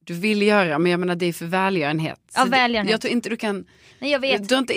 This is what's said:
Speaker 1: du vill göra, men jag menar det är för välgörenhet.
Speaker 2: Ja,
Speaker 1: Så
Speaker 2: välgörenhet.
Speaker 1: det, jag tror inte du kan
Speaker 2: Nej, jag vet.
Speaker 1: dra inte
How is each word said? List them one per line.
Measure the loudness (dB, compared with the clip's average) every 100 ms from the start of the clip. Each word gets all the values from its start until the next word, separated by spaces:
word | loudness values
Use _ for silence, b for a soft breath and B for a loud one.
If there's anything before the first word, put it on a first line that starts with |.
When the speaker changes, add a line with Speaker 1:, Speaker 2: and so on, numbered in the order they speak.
Speaker 1:
du | -12
vill | -4 0 2
göra, | 4 4 2 0
men | 0
jag | 0
menar | 0
det | -2 -2
är |
för | -4 -4
välgörenhet. | 0 0 0 0 -2 -4 -8 _
Speaker 2:
Ja, | 0
Speaker 1:
Så | 2
Speaker 2:
välgörenhet. | 2 2 0 0
Speaker 1:
det, |
jag | 0
tror | 0
inte | -2 -2
du | -4
kan | -4 -4 -8 b b b
Speaker 2:
Nej, | -2
jag | 0
vet. | 0 -2 2
Speaker 1:
dra | 0
inte | 2